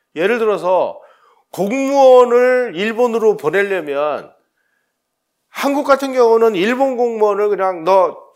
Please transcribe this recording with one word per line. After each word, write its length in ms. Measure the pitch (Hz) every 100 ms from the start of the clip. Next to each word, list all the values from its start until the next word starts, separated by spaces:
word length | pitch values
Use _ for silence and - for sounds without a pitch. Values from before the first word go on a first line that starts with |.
| _
예를 240 | 147 196 240
들어서 640 | 220 185 175 180 117 - - _ _ _ _
공무원을 1200 | - 202 269 269 277 262 254 240 240 254 254 240 160
일본으로 600 | 214 220 247 220 214 196
보내려면 960 | 156 190 196 185 147 139 151 123 78 _ _ _ _ _ _ _ _ _ _ _ _
한국 340 | - 277 285
같은 280 | 277 269 269
경우는 420 | 254 233 226 226
일본 420 | 185 208 254 269 240
공무원을 520 | 240 220 214 196 208
그냥 340 | 185 190 175
"너 400 | 165 190 175 - -